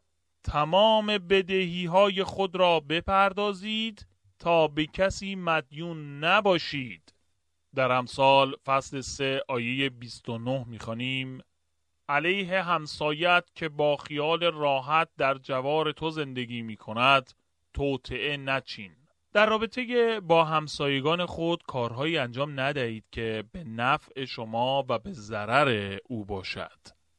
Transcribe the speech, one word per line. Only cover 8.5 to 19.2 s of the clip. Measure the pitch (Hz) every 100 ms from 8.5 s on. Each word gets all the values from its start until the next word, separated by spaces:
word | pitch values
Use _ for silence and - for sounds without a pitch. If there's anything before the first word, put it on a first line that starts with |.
| 139
فصل | - 135 - 139
سه | 127 - 135 135 -
آیهٔ | 127 117 131 139
بیست | 123 117 - -
و | 117
نه | 117 135 120
می‌خوانیم: | 110 117 113 127 131 131 131 - _ _ _ _ _ -
«علیه | 143 165 196 180 190
همسایت | 175 165 151 - 151 151 175 175 175
که | - 165
با | 147 147 143
خیال | - 147 151 165
راحت | 170 156 147 135 131 160 165 -
در | 139 135
جوار | 131 131 135 156 156
تو | 143 156
زندگی | 156 139 127 120 120
می‌کند، | 113 107 - 113 127 135 131 _ _ _ _
توطئه | - 143 131 - 127 135 147
نچین.» | 135 135 - - 98 78 _ _